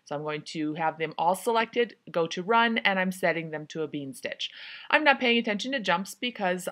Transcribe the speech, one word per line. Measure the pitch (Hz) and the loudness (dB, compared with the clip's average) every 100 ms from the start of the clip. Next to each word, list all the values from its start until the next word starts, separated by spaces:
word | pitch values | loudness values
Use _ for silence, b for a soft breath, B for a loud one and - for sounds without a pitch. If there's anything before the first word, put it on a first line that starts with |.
So | - 147 | -8 -6
I'm | |
going | 151 151 151 | -4 -6 -6
to | 170 151 | -4 -4
have | 156 160 156 | -2 -2 -2
them | 156 - | -6 0
all | 165 190 | 0 2
selected, | 247 226 233 240 233 - - | 2 0 2 0 -2 -4 -4
go | 170 165 | -2 0
to | - | -2
run, | 175 233 233 226 | 2 4 4 4
and | 202 190 | 2 2
I'm | 185 | 0
setting | 185 175 165 160 | 0 0 0 -4
them | 151 151 | -8 -8
to | 165 | -6
a | 151 | -4
bean | 147 139 | -4 -8
stitch. | 127 - - - B B B B | -8 -8 -8 -10 B B B B
I'm | 302 302 | 4 6
not | 254 | 4
paying | 240 233 | 4 2
attention | 233 208 254 | 2 -4 -4
to | 277 | -4
jumps | 196 175 196 | 0 0 -2
because | - 247 240 190 180 180 | -6 -8 -2 -2 0 -2